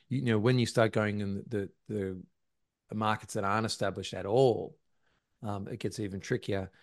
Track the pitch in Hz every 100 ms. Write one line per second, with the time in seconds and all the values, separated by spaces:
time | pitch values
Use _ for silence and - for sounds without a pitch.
0 | - 127 131 110 110 127 117 - 110 113
1 | 107 104 101 98 - 104 98 - - 107
2 | 95 92 - _ _ _ _ _ _ 107
3 | 107 107 - 113 98 104 113 - 101 95
4 | 92 95 95 113 135 104 85 - _ _
5 | _ _ _ _ 113 101 98 113 110 -
6 | 104 95 - 127 - 98 92 -